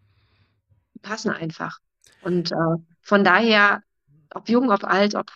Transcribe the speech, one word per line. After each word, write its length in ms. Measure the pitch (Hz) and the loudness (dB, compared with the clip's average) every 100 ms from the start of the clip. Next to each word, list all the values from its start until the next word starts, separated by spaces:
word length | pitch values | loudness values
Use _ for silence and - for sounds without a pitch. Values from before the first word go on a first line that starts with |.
| _ _ _ _ _ _ _ _ _ - | _ _ _ _ _ _ _ _ _ -20
passen 280 | - 214 214 | -14 -8 -6
einfach. 500 | - 165 - 165 - _ _ _ _ | -6 -8 -10 -12 -14 _ _ _ _
Und, 300 | 180 180 165 | -4 -2 -2
äh, 260 | 156 165 165 - _ | -2 -2 -2 -6 _
von 220 | - 202 | -2 2
daher, 600 | 190 185 226 214 202 208 - _ _ _ _ | 4 4 4 4 2 0 -6 _ _ _ _
ob 160 | 202 - | -14 -2
jung, 220 | 233 254 | 0 2
ob 120 | 202 | 0
alt, 320 | - 185 208 208 | 0 0 0 -2
ob 160 | - | -10